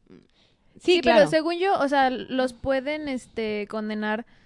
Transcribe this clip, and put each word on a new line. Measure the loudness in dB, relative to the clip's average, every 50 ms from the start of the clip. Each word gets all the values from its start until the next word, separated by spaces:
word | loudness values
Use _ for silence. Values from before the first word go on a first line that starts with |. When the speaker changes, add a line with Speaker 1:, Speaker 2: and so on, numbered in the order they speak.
| _ _ -20 -20 _ _ _ _ _ _ _ _ _ _ _ -6
Speaker 1:
Sí, | 0 2 2
Speaker 2:
Sí, | 2
Speaker 1:
claro. | 4 4 6 6
Speaker 2:
pero | 6 6
según | 4 2 0 0 -2 -2
yo, | 0 0 0 0
o | 0 0
sea, | 2 2 2 2
los | 0 -2 -6 -6 -4 -2 -2 -4 -4
pueden, | -6 -4 -4 -2 -2 -2 -4 -6 -6 -6 -8
este, | -8 -8 -10 -12 -10 -8 -6 -6 -6 -6 -8 -8
condenar | -8 -8 -8 -6 -6 -6 -4 -4 -4 -6 -6 _ _ _ _